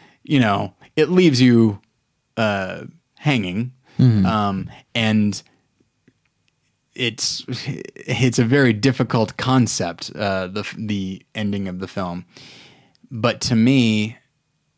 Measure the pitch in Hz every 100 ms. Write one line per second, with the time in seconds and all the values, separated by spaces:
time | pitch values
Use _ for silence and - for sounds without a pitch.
0 | _ _ - 147 113 101 104 - _ -
1 | 151 180 180 127 127 117 113 101 _ _
2 | _ _ _ - 107 101 92 90 76 -
3 | _ _ 147 131 92 92 123 - _ -
4 | 127 107 95 110 101 98 92 - _ 120
5 | 110 107 104 98 - _ _ _ _ _
6 | _ _ _ _ _ _ _ _ _ -
7 | 123 107 - - - 127 - - - -
8 | - 139 123 120 117 139 131 107 135 127
9 | 123 123 107 - 131 131 107 - 87 85
10 | - - 101 95 92 101 101 - 107 104
11 | 95 92 - 110 104 101 95 90 92 -
12 | 90 87 90 - - - - _ _ _
13 | _ 120 117 104 - 113 117 139 117 107
14 | 107 117 _ _ _ _ _